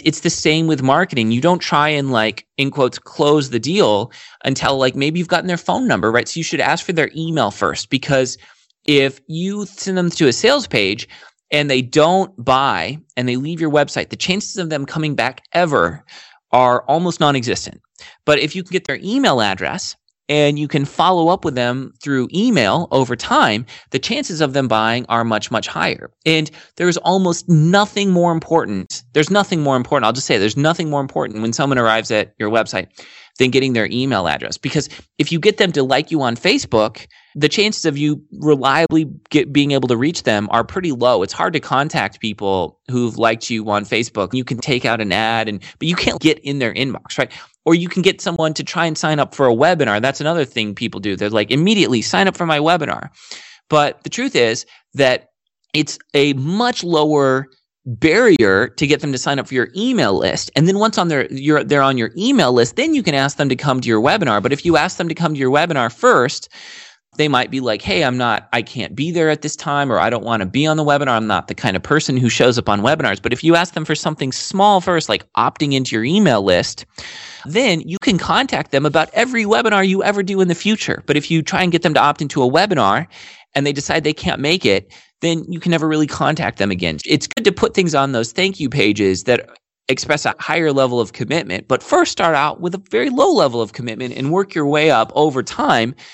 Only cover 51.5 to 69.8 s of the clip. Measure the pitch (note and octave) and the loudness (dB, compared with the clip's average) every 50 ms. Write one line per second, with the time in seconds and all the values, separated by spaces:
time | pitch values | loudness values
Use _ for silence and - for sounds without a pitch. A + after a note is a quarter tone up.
51.5 | B2+ C#3 E3 G3+ A3+ G#3 D#3 G#2+ B2+ A2+ A2 - - F#3 G3 F#3+ F#3 - F3+ E3 | 0 2 2 2 4 4 4 2 2 0 0 0 0 2 2 2 0 -2 -2 0
52.5 | D#3 D3 D3 D#3+ F3 F3 D3+ B2+ - - - - _ _ - - - - - - | 0 0 2 2 2 2 0 -2 -6 -6 -8 -14 _ _ -20 -20 -20 -20 -20 -20
53.5 | - _ _ - D#3 D3+ D3 C#3 - - - D#3 - - B3 C#4 - D3 A#2+ A2+ | -20 _ _ 0 2 2 2 2 -2 -6 -12 -12 -8 -6 -6 -2 2 2 2 2
54.5 | A2 - - _ - _ _ _ - C3 C#3 B2+ B2 - - _ _ _ _ _ | 2 -2 -6 _ -20 _ _ _ -2 2 2 2 2 0 -4 _ _ _ _ _
55.5 | _ _ _ _ - D3+ D3+ C#3 - - - _ - D3 C#3+ D3 C#3 C3 C3 D3+ | _ _ _ _ -2 -2 -2 -2 -4 -16 -12 _ 0 2 2 2 2 -2 -2 -4
56.5 | F#3 G#3 A#3+ A#3+ A3 - - F3 E3+ D#3 D3+ D#3 D3+ C#3+ C#3 C3+ C3 C3 C3+ - | -2 -2 -2 -2 -2 -4 -4 0 2 2 2 4 2 2 4 4 2 0 -2 -6
57.5 | _ _ _ _ _ _ - C3+ A#2 A2+ - D#3+ D#3+ G#3+ B3+ A#3 F3 C#3+ A2+ G2 | _ _ _ _ _ _ -12 -10 -6 0 2 2 4 6 6 6 6 6 6 4
58.5 | F#2+ G2 A#2+ B2 - - D#3 C#3 D3 C#3 - D3 C3+ B2 - - C#3+ C#3 A#2+ - | 4 4 2 0 -2 -4 0 0 0 0 0 -4 -4 -4 -2 -2 -2 -4 -4 -4
59.5 | C3+ B2+ A#2+ - - F#3 A3 B3+ C4 G#3+ C#3 G#2 G2 - - F#2+ - - - - | -2 -2 -2 -2 -4 -4 -2 -2 0 0 0 0 0 0 0 -2 -2 -4 -6 -4
60.5 | - - E3 F3 G3 G3+ G#3+ A3 G#3+ - F#3 E3+ D#3 C3+ B2 - C3 C3+ C3+ D3 | 0 2 2 2 2 2 0 0 0 0 -2 0 0 -2 -2 -4 -6 -6 0 0
61.5 | D3+ D3 - - C#3+ C#3+ C3+ C3+ C3+ B2 A2+ - - E3 G3+ B3 C#4 A#3+ D#3+ B2 | 2 2 2 2 2 2 4 2 2 0 -2 -4 -4 -4 -2 0 2 4 4 4
62.5 | B2 A#2+ A#2 - - - C4+ D#4+ D#4+ C#4 G#3 - D3 C#3 C3+ C#3 - - D3+ C#3 | 4 4 2 2 0 -2 0 0 0 0 0 0 0 0 0 0 0 -2 -2 -2
63.5 | C3 B2 - D3 C3 B2+ B2 A#2+ A2+ G#2+ A2 C#3+ F#3 A3 F3+ B2+ G#2+ G#2 F#2+ B2 | -2 -2 0 -2 -2 0 0 0 0 2 4 2 2 2 2 0 0 0 0 0
64.5 | C#3 C#3 - E3+ E3 D3+ D3+ F#3 - - F#3 E3+ D#3 C#3+ E3 D#3+ D#3 C#3 C3+ B2+ | -2 -2 0 2 2 2 2 0 -2 -4 -4 -4 -4 -2 -2 -2 -2 0 0 2
65.5 | C3 D3 E3 F3 E3 C3+ A#2+ A2+ - - - B3 A#3 D#3 A#2+ - - - - - | 2 2 2 2 0 0 0 -2 -2 0 2 4 6 6 4 2 -2 -6 -12 -16
66.5 | - - - - - - - - - _ _ _ _ - D3+ D#3 C#3 B2 B2 - | -20 -20 -20 -20 -20 -20 -20 -20 -20 _ _ _ _ -2 0 2 2 0 0 0
67.5 | - C3+ B2+ A#2+ G#2+ G#2 - - F#3+ F3+ D#3 B2+ B2 B2 B2+ A#2+ A2 G2 - - | -4 -6 -2 -2 -4 -4 -2 -2 0 0 0 0 0 0 0 0 0 -2 -2 -4
68.5 | - B2 A2 - - C3 G2+ - E2+ A2+ C#3+ E3+ E3+ F3 D#3+ D#3 D3+ D3 - C3+ | -4 -4 -4 -4 -8 -10 -10 -8 -6 -6 -6 -4 0 0 2 2 0 0 -4 -8
69.5 | - - - D#3+ C#3+ C#3+ | -8 -8 -6 -4 -2 -2